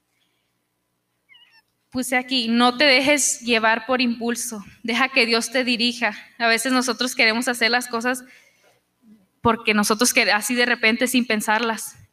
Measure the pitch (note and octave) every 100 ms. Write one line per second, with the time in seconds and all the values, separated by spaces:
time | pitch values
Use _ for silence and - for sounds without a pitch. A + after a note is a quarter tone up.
0 | _ _ _ _ _ _ _ _ _ _
1 | _ _ _ B5+ A#5+ A5+ _ _ _ B3+
2 | B3+ B3+ B3+ C4 A3+ A#3 B3 B3 D4+ B3+
3 | C4+ D4 - - A#3+ A3+ A3 A3+ A3+ B3
4 | B3 A#3 A#3 A#3 - G#3+ - - A3+ A#3
5 | C4 C4 A#3 A3+ A#3 C4 B3 A#3 A#3+ A#3+
6 | A3+ G#3+ - - A#3 A3+ C4 B3+ B3+ A3+
7 | B3+ - A3+ A3+ B3+ A#3+ A3+ B3 B3 A#3
8 | B3 B3+ B3+ - _ _ _ _ _ _
9 | _ - _ _ A#3 A3+ A3+ G#3 G#3 G#3+
10 | B3 B3+ G#3 G#3 G#3+ B3 A#3+ A#3+ A3 A#3
11 | B3+ B3+ A#3+ G#3+ A3 G#3+ A3+ G#3+ - -
12 | -